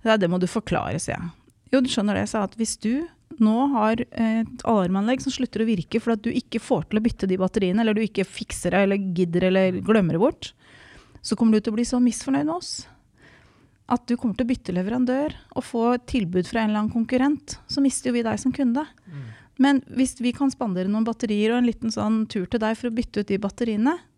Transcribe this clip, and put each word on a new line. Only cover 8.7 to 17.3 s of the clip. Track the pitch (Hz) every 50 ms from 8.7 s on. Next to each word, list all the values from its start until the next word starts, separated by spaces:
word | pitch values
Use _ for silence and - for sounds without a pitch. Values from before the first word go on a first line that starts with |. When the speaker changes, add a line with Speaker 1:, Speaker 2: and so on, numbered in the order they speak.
Speaker 1:
det, | 165 190 202
eller | 196 196 202 196 190 175 175
gidder, | 185 170 165 180 180 185
eller | 185 190 190 185 185 196 185
glemmer | 185 214 220 190 160 143
det | 165
bort, | 208 294 330 _ - - _ _ _ - - - - - - - - - _ -
så | - - 220
kommer | - 233 226 214 214
du | 208
til | 226 214
å |
bli | 226 240
så | - - 247
misfornøyd | 247 247 220 - - 277 269 277 294
med | 302 330
oss | 359 359 - - - - - - _ _ _ _ _ - - - - _ _ _ _ _ _ _ _ _ -
at | 240 240 _ -
du | 240 240
kommer | - 226 190
til | - 254
å | 233
bytte | 262 - - - 180
leverandør | 180 185 202 233 254 254 240 254 269 294 311 - - - _ -
og | - 247
få | - - 233 226 240 247
et | 247 247 -
tilbud | - 254 202 165 180 180 180 -
fra | - 226 220
en | 214
eller | 214 208
annen | 214 214 -
konkurrent, | 233 226 - 254 247 269 285